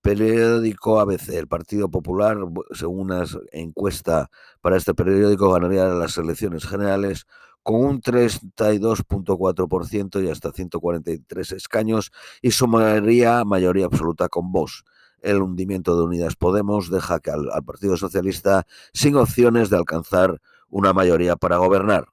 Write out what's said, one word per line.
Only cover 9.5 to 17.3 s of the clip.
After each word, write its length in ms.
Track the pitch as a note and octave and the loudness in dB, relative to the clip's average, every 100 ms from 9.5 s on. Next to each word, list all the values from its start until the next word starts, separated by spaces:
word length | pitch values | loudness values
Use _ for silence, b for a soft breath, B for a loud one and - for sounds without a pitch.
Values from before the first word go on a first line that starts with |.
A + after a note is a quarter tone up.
| F2 F2+ | 0 -2
por 180 | F2+ E2 | -2 -4
ciento 340 | G#2 G2 G2 | -6 -4 -4
y 80 | F#2 | -4
hasta 220 | D2+ D#2+ | -4 -10
ciento 300 | - F2+ E2+ | -10 -10 -6
cuarenta 300 | F2 E2+ D#2 | -4 -4 -6
y 80 | D#2+ | -8
tres 340 | _ E2+ F2+ | _ -12 -10
escaños 580 | F#2+ - A2 A2 A2+ - B B B | -12 -6 -4 0 -2 -4 B B B
y 100 | B2+ | -2
sumaría 960 | - B2 A2+ A2 G#2+ G#2 A#2+ A#2 A#2+ G#2 | 0 2 4 4 2 4 4 4 2 0
mayoría 400 | F#2+ F#2 F#2 F2+ | 0 2 0 0
absoluta 420 | - D#2+ E2 F2 | -2 -2 -2 -2
con 240 | F2 F2 | -2 -2
Vox. 320 | F#2 D2+ - _ b b b | -4 -4 -10 _ b b b
El 200 | F#2+ G2+ | -2 0
hundimiento 540 | F#2+ F2+ F#2 F#2 F2 E2+ | 0 -4 -6 -4 0 0
de 80 | |
Unidas 320 | E2+ F2 E2 - | 0 -2 -4 -2
Podemos 560 | F2+ G2+ G2+ G#2 E2+ | 0 0 0 -2 -2
deja 300 | F#2 - E2 | -4 -2 -4
que 100 | - | -4